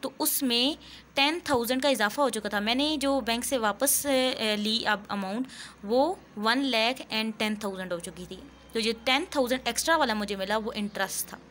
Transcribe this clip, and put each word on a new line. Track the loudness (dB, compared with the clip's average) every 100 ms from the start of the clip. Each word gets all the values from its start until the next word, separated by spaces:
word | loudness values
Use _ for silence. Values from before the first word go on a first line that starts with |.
तो | -8 -2
उसमें | 0 2 2 4 2 0 -10 -20 -6 2
टेन | 2 2 0
थाउजेंड | 0 2 2
का | 2
इजाफा | 2 2 2
हो | 0
चुका | 0 -4
था। | -2
मैंने | 0 0 0 0
जो | 2 0
बैंक | 0 -2
से | 0 0
वापस, | 0 2 2 2 2
अ, | 2 2 0 0 0
ली | 0 0
अब | 0 -2 -2
amount, | -6 -4 -4 -6 -10 -16 -14 0
वो | 2 4 0 -8 -4
वन | 0 2
लाख | 2 2 2 0 -4
एंड | -2 -2
टेन | -2 -2 -2
थाउजेंड | -4 -6 -6
हो | -6
चुकी | -8 -12 -14
थी, | -14 -16 -20 -8
तो | -2
ये | -2
ten | 0 2 2 2 0
thousand | 2 0 0
extra | -2 2 4
वाला | 4 2
मुझे | -2 -4
मिला, | 0 0
वो | -2
interest | -4 -6 -2 -4 -4 -8
था। | -10 -18